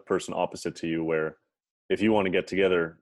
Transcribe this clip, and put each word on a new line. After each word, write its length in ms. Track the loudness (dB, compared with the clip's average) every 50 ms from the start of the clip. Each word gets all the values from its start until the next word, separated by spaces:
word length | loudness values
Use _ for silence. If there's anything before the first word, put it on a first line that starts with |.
| -2
person 260 | -2 -2 -2 -2 -4 -4
opposite 400 | -2 -2 -2 -4 -6 -8 -8 -8
to 100 | -6 -4
you, 160 | -4 -2 -2 -2
where 340 | 0 0 0 -2 -4 -6 _ _ _ _ _ _ _ _ _ _ -2
if 120 | 0 2
you 100 | 2 4 4
wanna 160 | 4 2 2
get 180 | 0 0 0
together 520 | 0 0 2 2 4 4 2 0 -2 -6 _